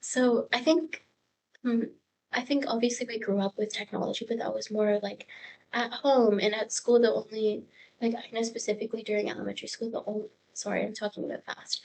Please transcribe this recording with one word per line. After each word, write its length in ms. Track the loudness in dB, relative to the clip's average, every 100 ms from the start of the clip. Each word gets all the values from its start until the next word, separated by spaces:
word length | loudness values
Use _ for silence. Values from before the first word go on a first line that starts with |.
so 480 | -6 2 4 4 2
I 80 | 0
think, 440 | 6 4 4 -8 _ _ _ _ _ _
mm, 260 | 0 0 0 -6 _ _ _
I 100 | -4
think 220 | 0 0 0
obviously 380 | 0 0 0 -4
we 100 | -6
grew 220 | -2 0
up 180 | 0 -2
with 140 | -6
technology, 520 | -6 -8 -6 -4 -4 -4
but 100 | -4
that 160 | -4
was 160 | -6 -4
more, 280 | 0 2 2
like, 260 | -2 -10 -16 -20 -20 -20 _
at 200 | -4 -4
home 480 | -2 4 6 6 6
and 140 | 2
at 180 | 0 -4
school, 280 | -6 4 6
the 120 | 6
only, 520 | 4 -2 0 0 0 -6 _ -20 _
like, 120 | -2
I 160 | -2 -6
know 100 | -4
specifically 600 | -4 -4 -4 -4 -2 -6
during 280 | -4 -2 -2
elementary 380 | -4 -8 -8 -10
school, 220 | -8 -6
the 80 | -6
on-, 300 | -6 -6 -6 _ _
sorry, 300 | -12 -4 -2
I'm 100 | -4
talking 300 | -4 -8 -6
a 40 | -8
bit 160 | -8 -8
fast. 360 | -12 -8 -10